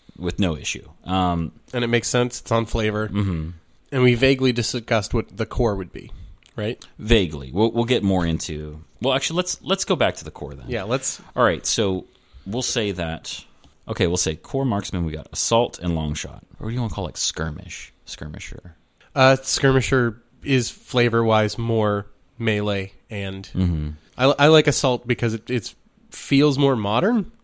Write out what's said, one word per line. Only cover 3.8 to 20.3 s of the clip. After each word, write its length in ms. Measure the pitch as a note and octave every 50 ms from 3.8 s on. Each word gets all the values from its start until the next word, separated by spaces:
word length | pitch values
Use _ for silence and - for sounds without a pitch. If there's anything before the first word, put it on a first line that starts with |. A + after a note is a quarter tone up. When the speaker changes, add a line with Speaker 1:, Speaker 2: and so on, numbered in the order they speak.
| _ -
Speaker 2:
And 120 | - C3 B2+
we 120 | B2+ B2
vaguely 360 | A2+ B2+ C3 C#3 B2+ C3 C3
discussed 640 | A#2+ A#2 A2+ - - B2 A2 - A#2 A2 G2+ - -
what 240 | A#2 G#2+ - - G#2
the 80 | A2
core 300 | - - - B2 A2+ G2+
would 180 | G2 F#2 E2 -
be, 180 | - - - - - - - - - _ _ -
right? 280 | - G#2 G#2+ B2 - - - - -
Speaker 1:
Vaguely. 540 | - G#2+ A#2 A2 F#2+ E2 D#2 C#2+ C2+ C2
We'll, 200 | C2 F#2 A2 A#2
we'll 140 | A2+ A#2 A#2
get 160 | A#2 B2+ A#2 -
more 220 | G2 F#2+ F#2 F2
into, 580 | E2 E2 D#2 - - D#2+ D2+ D2+ D2+ D2+ D#2 D#2 - _ -
well, 120 | A2+ C3 C3
actually, 240 | C#3 - - E3 F3
let's, 240 | F3+ - - -
let's 240 | - - F#3+ F#3+ -
go 100 | - F#3+
back 200 | C#3 A#2 F#2+ F2+
to 80 | - -
the 80 | D#2+
core 240 | - - D2+ C#2 C#2+
then. 100 | C2+ B1 B1
Speaker 2:
Yeah, 160 | B2 G#2+ F#2+
let's 380 | G#2 A#2+ C3+ - - - - - - -
Speaker 1:
All 80 | - B2
right, 200 | G#2 E2+ D2+ -
so 400 | - - - A2 G2 F#2+ F#2 - - _ _ _ _ - - - G2
we'll 160 | G2+ B2+ B2+
say 280 | - - B2+ A2 G#2 F#2
that, 520 | F2+ E2+ D#2+ D#2+ D#2+ - - - - - _ _ _ - - _ _ - -
okay, 200 | A2 - G2+ E2+
we'll 100 | F2 F2+
say 180 | - F#2 D#2+
core 300 | - - - - C3+ C3+
marksman, 400 | C3 G#2 G2+ G2 - - F2+ E2+
we 60 | D#2+
got 160 | D2+ D#2 - -
assault 460 | - - - - A#2 A#2 A#2+ - - -
and 160 | - F2+ E2+
long 200 | D#2+ D#2 D2+ D2
shot. 280 | - - C#2 - - - - - -
Or 60 | -
what 40 | A2
do 40 | A#2
you 80 | B2
wanna 120 | A#2+ A2 -
call 140 | - F#2+ E2
it? 100 | - -
Skirmish. 760 | - - - - D#2+ D#2+ D2 - - - - - - - _ _ _
Skirmisher. 720 | - - - - D2+ D2+ - - - - - - F2+ - _ _ _ _ _ _ _ -
Speaker 2:
Uh, 220 | C#3+ C3 C3 C3+ C3 -
skirmisher 760 | - - - - C3+ C3 C3 A#2+ - C#3 C3 A#2+ A#2 G#2+ - _ _